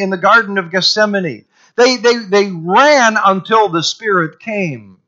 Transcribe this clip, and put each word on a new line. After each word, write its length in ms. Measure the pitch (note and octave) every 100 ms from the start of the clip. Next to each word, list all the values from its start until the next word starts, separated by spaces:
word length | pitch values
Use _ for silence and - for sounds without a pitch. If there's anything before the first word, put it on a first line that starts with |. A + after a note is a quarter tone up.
in 100 | G3
the 60 | F#3+
Garden 420 | G3 A3+ G3+ G3
of 120 | E3+
Gethsemane. 720 | F#3 - G#3+ G#3+ G3+ E3+ G#2+ _ _ _ -
They, 200 | B3 B3
they, 200 | A#3+ A#3+
they 340 | G3+ G3+ G3+
ran 680 | E3+ E3 G#3+ D4 C#4+ A3+ A3
until 460 | G3 F#3+ - A3+ G3+
the 140 | E3
Spirit 580 | D#3 - A3 F#3 D#3+ -
came. 580 | A3+ G#3 F3 B2 G2+ F#2